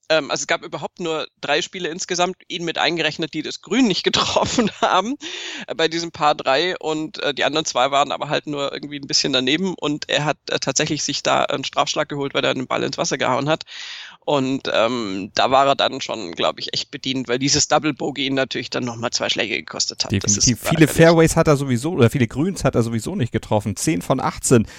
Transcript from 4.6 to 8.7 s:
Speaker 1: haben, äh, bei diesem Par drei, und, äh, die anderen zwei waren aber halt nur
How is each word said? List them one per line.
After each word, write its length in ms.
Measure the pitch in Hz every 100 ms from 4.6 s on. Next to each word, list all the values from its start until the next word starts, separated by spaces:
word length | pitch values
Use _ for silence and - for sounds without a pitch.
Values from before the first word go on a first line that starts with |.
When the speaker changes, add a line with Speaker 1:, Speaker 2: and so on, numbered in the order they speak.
| 214 -
Speaker 1:
haben, 340 | 226 160 208 285 330 - - 311 220
äh, 80 | -
bei 100 | 160
diesem 240 | 165 170
Par 240 | - 151
drei, 420 | 151 135 135 175 175
und, 460 | 156 156 156 -
äh, 100 | -
die 120 | 135
anderen 220 | 120 147 156
zwei 260 | 127 135
waren 180 | 139 139
aber 180 | 110 143
halt 200 | 147 151
nur 240 | 143 139